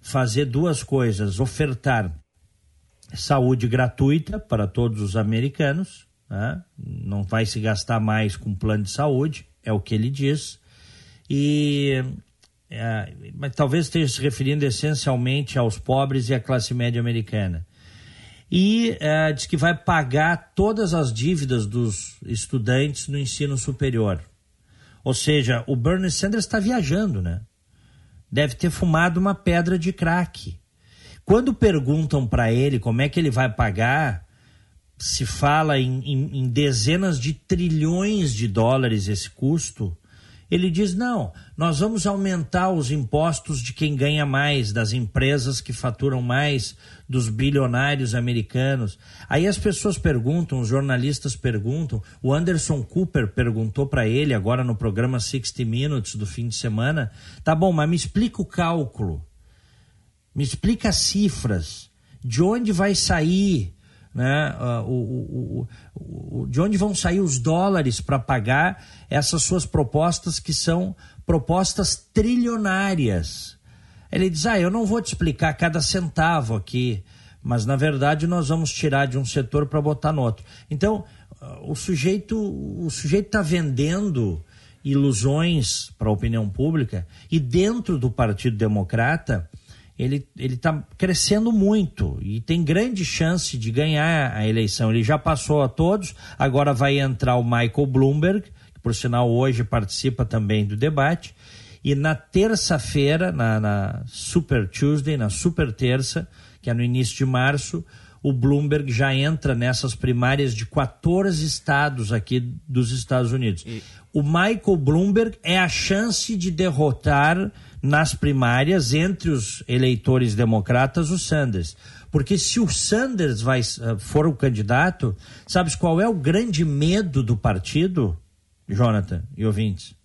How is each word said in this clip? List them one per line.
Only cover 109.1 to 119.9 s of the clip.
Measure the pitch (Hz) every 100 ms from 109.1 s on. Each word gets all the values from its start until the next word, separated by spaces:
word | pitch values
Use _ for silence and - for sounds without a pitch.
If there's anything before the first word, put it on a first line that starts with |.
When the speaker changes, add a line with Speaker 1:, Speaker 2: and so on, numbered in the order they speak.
Speaker 1:
entra | 135 139 160 143
nessas | 120 120 123 131
primárias | 117 127 120 123 139 139
de | 113
quatorze | 110 - 127 - 165 175 196 165
estados | 156 - - 143 147 131 107
aqui | 113 101 127 120 127 -
dos | 127 120
Estados | 127 117 127 123
Unidos. | 127 117 85 -
Speaker 2:
E | 113 - - -
Speaker 1:
O | 160
Michael | 143 165 190 226 - 185
Bloomberg | 135 156 190 202 226 -
é | - 180
a | 180
chance | - - 196 233 208 - 220
de | 180
derrotar | 156 185 135 151 127 - 143 147 170 202 - - -
nas | 135 147 156
primárias, | - 147 135 123 120 143 185 123
entre | 147 175 190 170
os | 143 104 - -
eleitores | 123 127